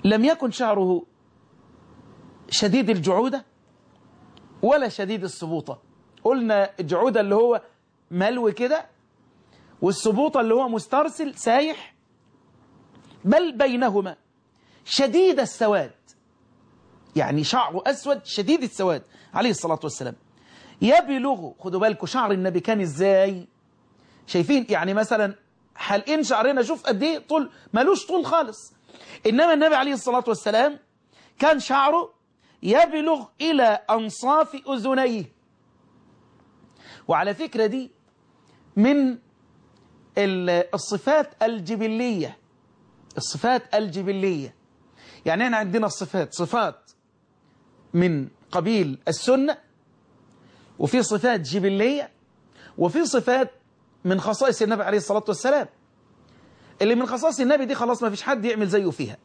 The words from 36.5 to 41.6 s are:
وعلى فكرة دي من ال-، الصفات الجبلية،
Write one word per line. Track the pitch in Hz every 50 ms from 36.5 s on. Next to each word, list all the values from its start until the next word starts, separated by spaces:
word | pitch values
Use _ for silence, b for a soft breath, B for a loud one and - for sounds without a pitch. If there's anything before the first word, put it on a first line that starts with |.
| _ _ - _ B B B B B B B -
وعلى | 165 - 180 202 202
فكرة | - 320 - - 226 220
دي | 214 208 262 254 - _ _ _ _ _ _ _ _ _ _ b b b b b b _
من | 202 214 254 285 294 277 254 240 240 _ _ _ _ _ _ _ _ _ _ _ _ _ _ _ _ _ _ _ 202
ال-، | 202 196 190 185 180 180 175 175 180 - -
الصفات | 190 - - 208 196 - 269 294 311 285 285 - _
الجبلية، | 220 226 233 220